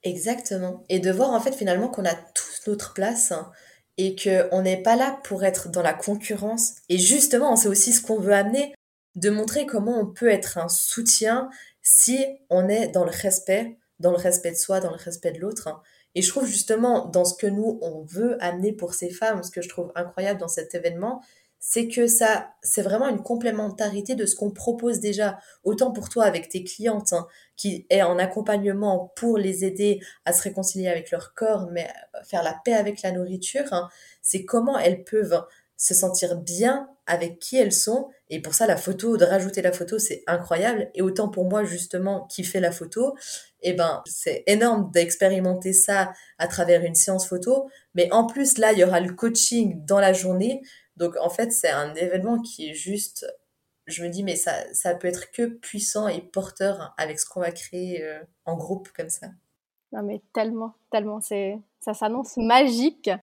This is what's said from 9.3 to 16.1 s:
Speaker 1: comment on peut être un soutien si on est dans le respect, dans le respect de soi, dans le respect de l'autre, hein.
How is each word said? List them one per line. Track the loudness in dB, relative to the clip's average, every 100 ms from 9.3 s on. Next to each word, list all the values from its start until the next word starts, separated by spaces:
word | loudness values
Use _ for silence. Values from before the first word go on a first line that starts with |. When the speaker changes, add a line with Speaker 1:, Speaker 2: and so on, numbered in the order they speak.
| 0 0 -2
Speaker 1:
comment | -2 -2 0 0
on |
peut | -2 2 4
être | 4 0 -4
un | -2
soutien | 0 0 0 2 4 4 0 -2 -12 -20 _
si | 6 6 6 4 0 -4 _
on | 2 4
est | 2 2
dans | 2
le | 0
respect, | 0 0 0 2 0 0 -12 _ _
dans | 2
le | 4
respect | 2 2 -2
de |
soi, | -2 0 0
dans | -2
le | -6
respect | -12 -4 -4
de | -4
l'autre, | -8 -8 -10
hein. | -12 _ _ _